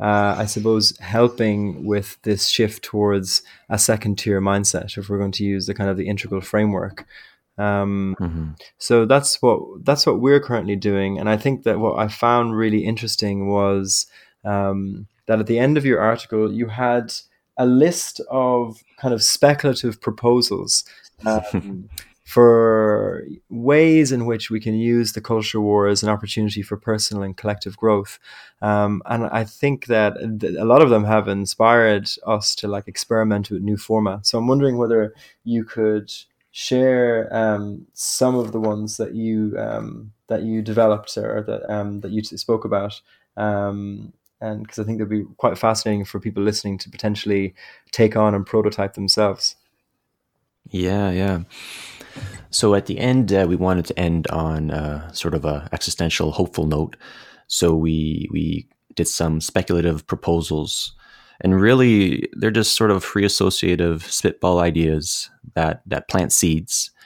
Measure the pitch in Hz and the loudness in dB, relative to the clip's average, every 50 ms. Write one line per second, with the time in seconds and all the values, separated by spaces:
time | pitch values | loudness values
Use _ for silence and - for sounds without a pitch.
0 | 104 104 104 104 101 101 - - 110 104 - 110 104 113 110 110 104 - - - | 0 2 2 4 2 2 0 -2 -2 -4 -4 -2 0 2 2 2 2 0 -2 -4
1 | - - 107 113 120 120 120 - 113 107 104 104 104 101 78 69 71 104 104 101 | -6 -2 2 2 2 2 2 0 0 0 0 0 -2 -4 -6 -6 -4 -2 -2 -2
2 | 101 - - - - 110 104 95 - - - - 113 107 107 - - - - 104 | -2 -6 -12 -6 -4 -2 -2 0 -2 0 0 2 0 0 -2 -6 -12 -6 -2 0
3 | 104 104 101 98 95 95 - - - - - - _ - 110 101 - - 110 104 | 2 2 2 0 0 -2 -4 -4 -4 -8 -20 -20 _ -4 -2 0 2 2 0 0
4 | - 107 98 - - 110 101 95 98 98 98 101 101 - - - - 98 - 107 | 0 -4 -4 -2 -2 0 0 2 2 2 2 2 0 0 -2 -4 -6 -8 -10 -10
5 | 95 101 101 98 101 98 95 - 101 101 98 95 92 98 101 - 98 98 95 95 | -6 -4 -4 -2 -2 -4 -4 -4 -2 -2 -2 -2 -4 -4 -4 -2 -2 -2 -2 -2
6 | 82 95 104 92 - 98 98 95 90 - - 107 107 107 98 90 - 98 95 - | -2 -4 -4 -4 -4 -6 -6 -6 -4 -2 0 2 2 2 0 -2 -4 -6 -8 -12
7 | - _ - - - - _ _ _ _ _ - 104 104 101 101 101 101 101 98 | -18 _ -20 -20 -20 -20 _ _ _ _ _ -4 -2 0 0 0 0 -2 -2 -2
8 | 98 95 92 - 90 82 80 80 80 78 73 - - - _ - - - 120 117 | -4 -4 -4 -4 -6 -6 -6 -6 -8 -8 -10 -14 -18 -20 _ -8 -2 2 4 4
9 | 113 110 135 139 139 - - - - 123 107 - - - - - - 135 147 143 | 4 6 4 4 2 0 -2 2 2 2 2 2 0 -8 -14 -4 0 0 0 2
10 | - 156 107 104 123 139 143 143 139 - 123 110 85 101 101 98 98 104 98 98 | 2 2 2 2 4 4 4 4 4 0 -4 -4 -2 -2 -4 -2 -2 0 0 0
11 | 98 98 98 - 98 107 110 107 - 139 135 - - 117 98 104 113 104 62 67 | 0 -2 -4 -2 0 0 0 0 0 -2 -2 0 0 0 0 0 0 -2 0 -2
12 | 110 107 - - 117 117 120 120 117 117 110 110 113 110 107 104 82 107 113 113 | -2 -4 -2 0 2 2 4 2 2 0 0 0 0 2 2 0 0 0 -2 -4
13 | 117 110 - - 110 101 98 98 98 98 101 101 101 98 98 98 98 95 - - | -4 -4 -4 -2 -2 -2 -2 -2 -2 -2 0 0 2 2 0 0 -2 -2 -2 -4
14 | - - _ - - _ _ _ - 104 101 98 98 98 98 98 98 98 101 104 | -4 -6 _ -20 -20 _ _ _ -6 -4 -2 -2 -2 -2 -2 -4 -4 -6 -8 -10
15 | 104 - _ _ _ - 113 107 107 110 117 120 131 139 151 151 143 135 117 80 | -14 -18 _ _ _ 0 0 0 2 0 2 2 4 4 2 2 2 2 2 4
16 | 104 110 117 117 - - 113 110 110 104 101 113 120 110 107 120 127 123 120 120 | 2 2 0 0 -4 -4 -2 0 0 0 -2 -4 -6 -6 -4 -2 0 0 0 0
17 | 113 - - - - _ _ _ _ _ _ - 127 127 123 131 151 175 170 - | -2 -4 -10 -14 -16 _ _ _ _ _ _ 0 2 4 6 6 6 4 2 0
18 | - - - - - - 123 131 127 127 123 120 120 113 113 - _ _ _ - | -6 -10 -10 -12 -10 -4 -2 0 0 2 0 0 -2 -4 -10 -16 _ _ _ -6
19 | - 127 120 110 - - - - - 143 147 143 - 143 123 - - 117 107 - | -2 -2 0 0 0 0 2 4 4 4 4 4 2 0 0 0 -2 -4 -6 -6
20 | - 123 110 - - 120 123 123 117 - 101 92 95 92 - - - - - - | -6 -6 -4 0 4 4 4 4 4 0 -2 -4 -2 -2 -2 -2 -4 -6 -12 -20
21 | - - _ - - 110 110 110 - - - 92 87 98 98 90 101 104 - - | -20 -20 _ -6 -2 -2 0 0 -2 -2 -4 -4 -4 -6 -10 -12 -14 -16 -18 -20
22 | - _ _ _ _ - - 120 120 120 117 113 113 113 110 110 107 107 104 104 | -20 _ _ _ _ 0 4 6 8 8 8 6 4 4 4 4 2 2 2 0
23 | 104 95 85 - - - - - _ - - 117 117 131 147 151 160 165 160 160 | -2 -4 -6 -8 -10 -14 -16 -18 _ -12 -10 -4 0 2 4 6 6 6 6 6
24 | 151 127 135 120 117 117 117 107 - - 110 107 - 110 107 110 117 117 120 120 | 4 4 2 -2 -2 -2 -4 -4 -4 -6 -6 -4 -2 -2 -2 0 2 2 2 2
25 | 117 107 - 110 - - 113 110 107 - - 107 104 104 104 104 101 101 101 101 | 2 0 -4 -6 -4 -2 -2 -2 -2 -2 -2 0 2 2 4 4 4 4 2 2
26 | 107 107 107 104 - 101 - 117 107 104 104 104 101 - 104 - - 117 110 107 | 0 0 0 -2 -2 -6 -4 -2 -2 -2 -2 -4 -8 -8 -8 -6 -4 -2 -2 -2
27 | - - 104 101 98 98 95 - - 107 104 101 - 98 95 - 110 110 104 101 | -2 -4 -4 -6 -6 -8 -8 -6 -6 -6 -6 -6 -8 -14 -6 0 2 2 2 2
28 | 101 - - - _ - - - - - _ - 104 107 104 104 104 104 104 92 | 0 -4 -10 -20 _ -20 -20 -20 -20 -20 _ -4 0 0 2 2 2 0 0 -4
29 | - - 120 113 113 - - 117 110 101 - - - 143 139 135 - 123 117 110 | -4 -4 -4 -4 -2 -2 -2 -4 -4 -4 -4 -2 -2 -2 -2 0 2 2 4 4
30 | 107 104 101 - - 113 110 107 107 85 90 78 107 113 120 147 160 127 117 107 | 4 2 0 -2 -6 -6 -6 -4 -4 -4 -2 0 4 6 8 8 8 8 6 6
31 | 104 107 110 107 101 104 98 98 101 - - - 113 113 120 120 113 110 104 101 | 4 4 2 2 2 0 -2 -2 -4 -4 0 2 4 6 6 6 6 4 4 2
32 | 104 - - - - 104 110 104 101 - - - - 104 101 101 - - - - | 0 -4 -8 -6 -4 -2 -2 0 0 -2 -4 -4 -4 -6 -6 -6 -8 -10 -10 -8
33 | - - 117 110 110 110 104 104 98 - 104 87 98 104 104 101 - - 110 110 | -4 -2 0 2 2 2 2 0 -2 -4 -6 -4 -2 -2 -4 -4 -2 -2 0 0
34 | 107 98 95 104 104 - - 117 117 123 135 139 139 135 123 120 120 110 117 110 | 0 0 -2 -4 -2 -2 -2 0 2 2 2 2 2 2 0 0 0 2 2 2
35 | 107 107 - - - - _ _ - 113 117 117 110 - - 117 110 107 107 107 | 0 0 -4 -10 -20 -20 _ _ -6 -4 -4 -4 -4 -4 -4 -2 0 0 0 0
36 | 104 - - - - _ _ _ _ _ - - - - 131 127 131 131 127 123 | -4 -8 -14 -18 -18 _ _ _ _ _ -16 -12 -4 -2 2 2 4 4 4 4
37 | 123 120 117 113 110 - - 113 110 110 107 104 104 104 104 - - _ _ - | 4 2 2 0 -2 -2 -2 0 0 0 0 -2 -4 -8 -10 -12 -16 _ _ -10
38 | - - - - 131 127 127 123 117 107 110 113 110 110 104 104 107 104 - - | -8 -6 -2 0 0 2 2 0 -2 -4 -4 -2 -2 -2 -2 -4 -6 -6 -6 -6
39 | 110 - - 113 113 113 110 107 107 104 - - 110 110 - 110 110 110 110 113 | -8 -6 -6 -4 -4 -2 0 0 -2 -2 -4 -4 -6 -6 -6 -6 -8 -10 -12 -14
40 | 110 104 - _ _ - 113 101 95 113 110 110 107 110 107 117 113 110 104 107 | -16 -20 -20 _ _ -4 -4 -4 -2 -2 -4 -4 -4 -2 2 2 4 4 2 0
41 | - - - 107 107 110 110 110 104 107 110 107 - - 107 104 101 101 101 101 | -2 -8 -8 -6 -6 -4 -4 -6 -6 -6 -6 -8 -6 -6 -6 -6 -6 -6 -8 -8
42 | 98 92 104 107 107 - - - - - 117 110 - 104 101 98 101 101 - - | -8 -6 -6 -6 -6 -6 -8 -6 -2 -2 -2 -2 -2 -2 -2 -2 -2 -4 -8 -14
43 | - _ _ _ _ _ - 101 107 107 104 101 101 101 101 101 101 101 101 107 | -20 _ _ _ _ _ -8 -4 -2 -2 0 -2 -2 -2 -4 -6 -8 -10 -10 -12
44 | 107 - - _ _ _ _ - 113 110 107 107 107 107 - 110 104 107 113 107 | -14 -18 -20 _ _ _ _ -12 -10 -10 -8 -10 -12 -10 -10 -8 -6 -4 -4 -4
45 | 107 101 107 107 98 - - - - 117 92 - - 110 110 - - 110 107 104 | -4 -2 -4 -4 -4 -6 -6 -2 -2 -2 0 0 0 0 0 0 0 -2 -2 -2
46 | 98 - - 101 - 110 104 101 101 107 104 - - 101 98 92 - - - - | -4 -6 -8 -8 -8 -6 -4 -2 0 0 0 -2 -4 -6 -6 -8 -10 -14 -10 -6
47 | - 107 104 - - 104 101 98 98 92 - - - - - - _ _ - - | -4 -4 -4 -2 -2 0 0 0 0 -2 -6 -12 -20 -20 -20 -20 _ _ 0 2
48 | 113 104 107 110 107 107 104 98 95 - - 110 104 104 - - 98 101 - - | 4 4 4 4 2 2 2 0 -2 -2 0 0 0 0 0 -2 -4 -6 -6 -4
49 | 98 95 - - 107 101 92 - - - - _ _ _ _ _ _ _ _ _ | -4 -2 0 0 0 0 0 -2 -6 -6 -8 _ _ _ _ _ _ _ _ _
50 | _ _ _ _ _ _ _ _ _ _ _ _ - - - 92 90 92 98 104 | _ _ _ _ _ _ _ _ _ _ _ _ -14 -8 -6 -4 -2 0 0 0
51 | 101 95 90 92 98 98 95 85 90 - - - - - - - - - - - | 0 0 0 0 0 0 -2 -2 -4 -8 -14 -18 -18 -18 -18 -18 -18 -20 -20 -20
52 | - - - - - - - - - - - - 120 104 101 98 - - - - | -20 -20 -18 -16 -14 -14 -14 -16 -12 -6 -2 2 2 4 4 2 2 -2 -4 -2
53 | - 127 127 131 120 92 98 98 95 82 90 82 90 92 92 87 82 - - - | 0 2 2 2 2 4 4 2 4 2 2 2 2 2 2 0 -2 -4 -4 -2
54 | 90 85 85 82 76 - - 82 80 80 80 78 78 76 73 76 76 73 73 73 | 0 0 0 0 -2 -2 -4 -2 -2 -2 -2 -2 -4 -4 -4 -4 -4 -6 -6 -8
55 | 78 82 - - - 85 78 76 67 78 73 73 76 - - - - 85 - - | -10 -12 -10 -8 -6 -4 -4 -2 -2 -4 -4 -4 -6 -8 -8 -6 -6 -6 -4 -2
56 | 85 82 - - 82 78 76 - 90 82 - - 80 78 76 76 80 - - - | -2 -2 -2 -2 -2 -2 0 -2 -2 -2 -2 -2 -2 0 0 -2 -2 -4 -8 -14
57 | - - - - - - - _ _ - - - 90 85 82 80 80 82 80 80 | -20 -20 -20 -20 -20 -20 -20 _ _ -8 -2 2 2 2 4 2 2 0 0 0
58 | 78 78 78 82 80 - - 78 80 80 80 - - _ _ _ _ _ - - | 0 -2 -2 -4 -6 -6 -4 -4 -2 -2 -4 -6 -8 _ _ _ _ _ -4 -4
59 | - - - - - 80 78 78 - - - 95 90 - 90 85 85 85 80 76 | -4 -2 -2 -2 -2 0 -2 -2 -4 -4 -4 -2 0 0 0 2 2 0 0 -2
60 | - - - - - - 85 85 78 - 80 78 73 67 - - - - - - | -4 -8 -8 -4 -2 0 0 0 0 -2 -2 -4 -4 -4 -6 -8 -8 -10 -12 -18
61 | _ - - - _ _ _ - - 92 95 95 98 113 127 131 127 120 110 104 | _ -20 -20 -20 _ _ _ -4 0 2 4 4 6 6 6 6 6 6 6 6
62 | 98 90 69 - - - - - - 110 107 113 110 - - - 113 107 98 92 | 4 4 0 -2 -4 -6 -4 -2 -2 0 2 2 2 0 0 2 2 4 2 2
63 | - - - 101 101 98 - - 98 92 - - - 90 90 87 87 85 82 80 | 0 -2 0 0 2 2 2 2 2 0 0 0 0 0 0 2 2 0 0 -2
64 | - - - - - 92 - - - 90 87 87 87 85 78 82 82 78 78 76 | -6 -8 -4 -2 -2 -2 0 0 2 2 4 4 4 2 2 2 2 2 2 0
65 | 76 - - - - - _ _ - - - 82 80 80 - - - 95 - - | -2 -4 -6 -8 -8 -12 _ _ -20 -8 -4 -2 -2 -2 -2 -4 -6 -6 -6 -6
66 | - - - 95 90 - - - - 85 80 80 95 - - - - - _ _ | -4 -2 -2 0 0 2 2 2 2 2 2 0 -2 -4 -6 -6 -6 -8 _ _
67 | _ | _